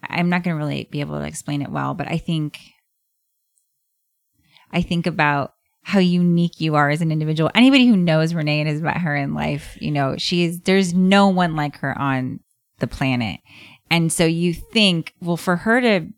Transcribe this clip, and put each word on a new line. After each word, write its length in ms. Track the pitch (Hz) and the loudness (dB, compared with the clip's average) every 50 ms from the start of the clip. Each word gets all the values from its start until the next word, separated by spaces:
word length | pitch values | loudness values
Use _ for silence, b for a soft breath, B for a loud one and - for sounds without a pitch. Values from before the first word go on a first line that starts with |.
| - | -12
I'm 240 | - - - 175 175 | -8 -4 -2 0 0
not 140 | 175 180 175 | 0 0 0
gonna 140 | 180 170 151 | -2 -2 -2
really 300 | 151 147 143 139 - _ | -2 -4 -4 -4 -6 _
be 80 | - 147 | -6 -6
able 180 | 143 147 147 147 | -6 -4 -6 -8
to 60 | 147 | -8
explain 360 | 147 156 - - - 147 143 | -8 -10 -10 -8 -6 -6 -6
it 100 | 139 - | -6 -6
well, 220 | - 143 139 135 139 | -6 -6 -6 -6 -6
but 160 | - 147 - | -6 -6 -4
I 60 | - 165 | -6 -6
think, 420 | - - 170 160 151 147 - - - - _ _ _ _ _ _ _ _ _ _ _ _ _ _ _ _ _ _ _ _ _ _ _ _ _ _ _ _ _ _ _ _ _ _ b b b b b b | -4 -4 -4 -4 -4 -6 -8 -12 -20 -20 _ _ _ _ _ _ _ _ _ _ _ _ _ _ _ _ _ _ _ _ _ _ _ _ _ _ _ _ _ _ _ _ _ _ b b b b b b
I 100 | - 180 | -4 -4
think 260 | 175 - 175 175 165 180 | -2 -2 -2 -2 -2 -4
about 460 | 165 - 151 147 147 143 139 - _ _ _ _ _ _ _ | 0 0 2 2 2 0 -2 -4 _ _ _ _ _ _ _
how 160 | - 190 202 | 0 2 4
unique 600 | 185 180 175 175 175 175 170 170 170 170 - - | 4 4 4 4 4 4 4 4 2 0 -2 -4
you 160 | 156 156 151 | -4 0 2
are 140 | 147 147 143 | 2 2 2
as 120 | 147 156 | 0 0
an 100 | 175 160 | -2 -2
individual. 380 | 156 156 156 156 156 156 160 156 - | -2 -2 -2 -2 0 0 0 2 4
Anybody 320 | 214 240 262 269 277 247 247 | 6 6 6 8 6 6 6
who 100 | 233 190 | 6 4
knows 360 | 175 170 160 156 160 160 170 | 4 4 4 2 2 0 -2
Renee 260 | 170 151 147 147 151 | -2 -2 -2 -2 0
and 100 | 151 156 | -2 -2
has 120 | 151 151 | -2 -2
met 160 | 165 160 - - | -2 -4 -4 -2
her 180 | 180 160 147 | -2 -2 -2
in 180 | 143 139 143 151 | -2 -4 -4 -4
life, 440 | 151 147 156 147 143 - - - - | -4 -4 -4 -6 -6 -8 -14 -16 -10
you 100 | - 151 | -6 -4
know, 260 | 151 143 139 135 135 - | -2 -2 -2 -2 -4 -4
she's, 440 | - - 180 175 175 165 170 175 | -4 -2 -2 0 0 -2 -2 -4
there's 320 | - - 190 190 196 175 170 | -2 2 2 2 2 2 2
no 360 | 185 185 185 196 202 196 196 | 2 4 6 6 6 6 4
one 260 | 185 185 180 170 156 | 4 2 0 0 0
like 220 | 156 147 147 - - | -2 -4 -4 -6 -6
her 200 | - 139 - - | -6 -6 -4 -4
on 440 | 139 139 135 131 127 127 - - _ _ _ _ _ _ _ _ | -2 -2 -2 -2 -4 -6 -8 -10 _ _ _ _ _ _ _ _
the 80 | - 117 | -6 -6
planet. 520 | - - 139 135 131 123 117 104 - - B B B B B B B B B _ | -4 -4 -2 -2 0 -2 -2 -4 -6 -10 B B B B B B B B B _
And 220 | 160 170 165 160 156 | 0 0 0 0 2
so 120 | - 165 | 2 2
you 280 | 165 165 165 175 180 170 | 2 2 0 0 -2 -2
think, 600 | - - - - 226 214 196 175 165 156 - _ _ | -4 -8 -4 0 2 2 2 2 0 -4 -8 _ _
well, 160 | - 170 175 160 | -6 -4 -4 -4
for 180 | - - 180 170 | -2 -2 -2 -2
her 240 | - 220 226 254 | 0 0 2 2
to 260 | 254 240 214 185 160 170 - | 4 2 2 0 -2 -6 -16